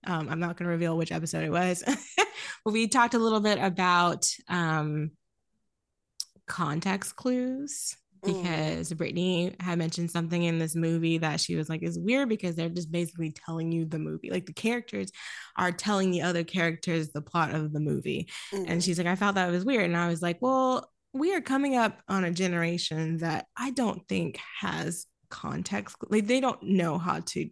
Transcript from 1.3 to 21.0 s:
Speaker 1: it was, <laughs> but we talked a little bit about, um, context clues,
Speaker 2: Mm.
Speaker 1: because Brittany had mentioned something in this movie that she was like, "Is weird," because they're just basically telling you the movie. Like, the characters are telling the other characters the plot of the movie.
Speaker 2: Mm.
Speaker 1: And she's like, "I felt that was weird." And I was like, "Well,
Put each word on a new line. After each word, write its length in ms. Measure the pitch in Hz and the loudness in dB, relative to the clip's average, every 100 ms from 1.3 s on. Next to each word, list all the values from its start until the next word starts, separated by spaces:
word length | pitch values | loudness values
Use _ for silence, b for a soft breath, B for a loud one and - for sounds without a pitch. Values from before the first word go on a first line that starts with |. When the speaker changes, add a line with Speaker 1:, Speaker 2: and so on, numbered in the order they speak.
| 160 | -2
Speaker 1:
it 80 | 160 | 0
was, 320 | 170 180 175 | 2 2 0
<laughs> 800 | - 277 - - 415 - - - - | 0 -2 -2 0 0 0 -12 -6 0
but 80 | |
we 140 | 214 226 | 2 4
talked 260 | 269 240 | 4 4
a 60 | 240 | 6
little 200 | 226 220 | 4 4
bit 200 | 208 208 | 4 4
about, 680 | 196 175 180 175 175 165 - - - | 2 2 4 6 4 4 0 -2 -2
um, 640 | 180 165 160 151 151 151 - _ _ _ _ _ _ _ _ _ _ - _ - | 0 2 2 0 0 -2 -6 _ _ _ _ _ _ _ _ _ _ -10 _ -12
context 680 | - 165 151 190 190 - - | -2 0 0 0 -2 -2 -4
clues, 800 | 254 254 254 262 285 - - - _ _ | 0 0 0 -4 -6 -6 -8 -8 _ _
Speaker 2:
Mm. 300 | - 185 180 160 156 165 | -2 -2 0 0 0 -2
Speaker 1:
because 180 | 165 | -4
Brittany 600 | 160 160 175 180 180 180 - | -4 -4 0 0 2 0 -4
had 180 | 180 170 | -4 -2
mentioned 320 | 165 165 170 | -2 -2 -2
something 340 | 170 165 170 | -2 0 0
in 140 | 170 165 | 2 2
this 180 | 160 160 | 0 0
movie 420 | 165 165 165 165 | 2 2 2 2
that 220 | 160 156 | 0 -2
she 140 | - 170 | -2 -2
was 120 | 156 | -2
like, 140 | 160 | -4
"Is 160 | 170 170 | -4 -4
weird," 300 | 175 254 277 | 0 2 2
because 260 | 220 185 165 | 0 -2 -2
they're 140 | 165 | -2
just 220 | 170 160 | -4 -4
basically 400 | 170 170 170 160 | -2 -2 -4 -6
telling 400 | 147 - 165 165 | -6 -8 -4 -2
you 140 | 165 160 | 0 -2
the 140 | 156 | -4
movie. 300 | 156 160 - | -4 -6 -4
Like, 160 | 185 180 | -4 -4
the 80 | |
characters 580 | - 220 240 233 208 190 B B B B - | -4 -2 -2 -4 -8 -8 B B B B 0
are 140 | 180 | 0
telling 400 | 175 208 202 190 | 0 0 2 4
the 100 | 175 | 2
other 220 | 170 175 | 0 0
characters 680 | 165 190 170 160 - 165 156 | 0 0 0 0 -2 0 0
the 100 | 147 | -6
plot 320 | 151 175 156 | -4 0 0
of 200 | 156 151 | 0 -2
the 60 | 147 | -2
movie. 480 | 151 143 - - 170 B B | 0 0 -2 -4 -4 B B
Speaker 2:
Mm. 120 | 202 175 | -6 -2
Speaker 1:
And 160 | 170 | 0
she's 140 | 180 170 | 0 0
like, 100 | 175 | 2
"I 80 | 185 | 2
felt 180 | 208 196 | 2 2
that 160 | 180 | 2
was 140 | 175 196 | 2 2
weird." 200 | 262 175 | 2 2
And 120 | 170 | 2
I 100 | 175 | 2
was 140 | 170 | 0
like, 160 | 175 175 | 0 0
"Well, 480 | 247 262 262 254 - _ | 2 4 4 2 -2 _